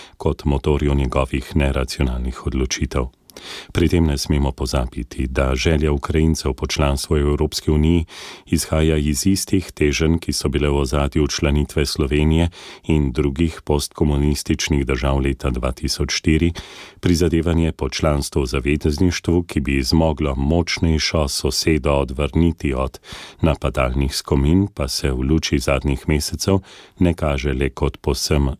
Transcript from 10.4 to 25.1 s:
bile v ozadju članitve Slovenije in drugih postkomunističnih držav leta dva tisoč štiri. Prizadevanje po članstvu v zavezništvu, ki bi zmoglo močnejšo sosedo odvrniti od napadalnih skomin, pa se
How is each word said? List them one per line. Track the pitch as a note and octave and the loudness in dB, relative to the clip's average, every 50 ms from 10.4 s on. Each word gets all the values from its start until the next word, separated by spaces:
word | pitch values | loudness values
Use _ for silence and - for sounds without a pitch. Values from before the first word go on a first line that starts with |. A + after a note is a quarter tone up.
| - D2 | -2 -2
bile | C2+ C#2 C#2+ D2 | 0 0 0 0
v | C#2+ C#2+ C#2+ | 2 0 0
ozadju | C2 C#2+ C#2+ C#2+ C#2+ - D#2+ D2 | 0 0 0 0 0 0 0 0
članitve | C#2 - - E2 D2 C#2+ D2 D2 - - D#2 D2 | 0 0 0 0 2 2 0 0 0 -2 -2 -2
Slovenije | - - - D#2 C#2 D2+ D2+ D2+ D#2 D#2+ E2 E2+ E2+ - - - - - - - | 0 0 -2 0 0 2 2 2 4 4 4 2 0 -2 -8 -18 -20 -20 -10 -2
in | - D#2+ D2+ D2 C2 | 0 2 2 2 0
drugih | A#1+ - C#2+ C#2+ C2+ - E2+ D#2+ - - - | 0 0 -2 0 0 0 -2 -2 -2 -4 -2
postkomunističnih | - D2 D2 - - - - E2 D2+ D2 C#2+ C#2+ D2 D2 - - - D#2+ - - - D#2 C#2+ C2+ | -2 0 0 -2 -4 -2 0 0 2 2 2 2 2 0 0 -2 -2 -2 -2 0 0 0 0 0
držav | B1+ C#2 B1 C2+ C2+ C#2 C#2 | 0 -2 0 0 0 0 2
leta | C2 C#2 C2+ - - C#2 | 0 0 -2 -2 -2 -4
dva | B1 B1 B1 B1+ | -2 -2 -2 -4
tisoč | B1+ - D#2+ - - - D#2 - | -4 -4 -6 -6 -4 -4 -4 -4
štiri. | - - - E2+ D#2 D#2 E2+ F2 E2+ - - - - - - - - - | -4 -2 0 2 2 4 2 2 0 -4 -10 -16 -18 -20 -20 -20 -10 -4
Prizadevanje | - F2+ F2 D#2+ F2+ E2 E2+ E2 D#2 E2+ E2 E2 E2 D#2+ | 0 2 2 4 2 2 2 2 2 2 2 2 2 0
po | - - C#2+ C2+ | 0 -4 -6 -6
članstvu | - - - D#2 D2 C#2+ C#2 - - D2 | -4 0 0 2 2 0 -2 -2 -2 -2
v | C#2 | -2
zavezništvu, | B1+ - C#2 B1 C#2 D2+ D2+ - D#2+ D2 D2 F#2 F2 E2+ - - - E2+ F2+ | 0 -2 -2 0 0 0 0 0 -2 0 2 2 2 2 0 0 0 0 0
ki | F2 - - - | 0 -2 -2 -2
bi | C#2 C2+ C#2 C2+ | -2 0 0 0
zmoglo | C2 - E2 D#2+ D#2+ D#2+ D2+ D2 D#2 C#2+ C2+ | 0 2 2 4 4 2 2 0 -2 -2 -2
močnejšo | C2 C#2 C#2+ E2 F2 E2+ - - - F2+ E2 D#2+ D#2 - - - E2 D2+ C#2 | 0 0 2 2 2 2 0 -2 0 0 2 2 2 0 0 0 0 0 -2
sosedo | - - - D2 C2+ - - E2+ D#2+ D2 - D#2 | -2 -4 -4 -2 -2 0 0 2 0 2 2 2
odvrniti | C#2+ C#2+ C#2 C2 C2+ C2+ D2 C#2 - D#2+ E2 E2+ D#2+ - - D2 C2 | 2 2 0 -2 -2 -4 -4 0 2 2 4 4 2 0 -2 -2 -2
od | B1+ C2 B1+ - - - - - - - - - - | -2 -4 -4 -6 -12 -16 -18 -18 -16 -16 -18 -6 -2
napadalnih | - E2 C#2 - - C2+ - C2+ C2 C2 B1 C2+ C#2 C#2 - | 0 0 0 0 -2 -2 0 0 0 0 0 0 0 0 -2
skomin, | - - - D#2 C#2 C2+ D2 E2+ F#2+ G2+ G2+ - | -6 -2 0 2 2 4 4 4 4 2 2 -2
pa | - D2 C#2 | -6 -6 -4
se | - - - C#2 | -4 -4 -2 -2